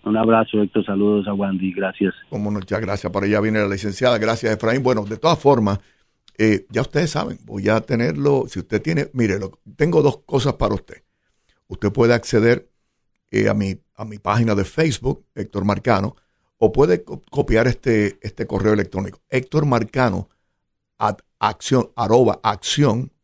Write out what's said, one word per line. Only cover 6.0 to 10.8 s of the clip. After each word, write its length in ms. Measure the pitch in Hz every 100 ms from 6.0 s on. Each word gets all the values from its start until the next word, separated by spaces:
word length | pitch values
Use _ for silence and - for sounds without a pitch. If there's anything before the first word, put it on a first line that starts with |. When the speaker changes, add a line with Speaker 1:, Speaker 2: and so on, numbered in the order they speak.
| _ _ _ -
Speaker 2:
eh, 280 | 110 101 -
ya 120 | 117
ustedes 280 | 107 147 165
saben, 300 | - - -
voy 240 | - 110 98
a 120 | 110
tenerlo. 640 | - 117 120 104 139 71 -
Si 120 | 95
usted 220 | 87 107
tiene, 260 | 156 147 143
mire, 260 | 127 113 95
lo, 200 | 95 _ - -
tengo 260 | 151 165
dos 180 | 143 -
cosas 340 | _ 139 131
para 220 | - 107
usted. 260 | 101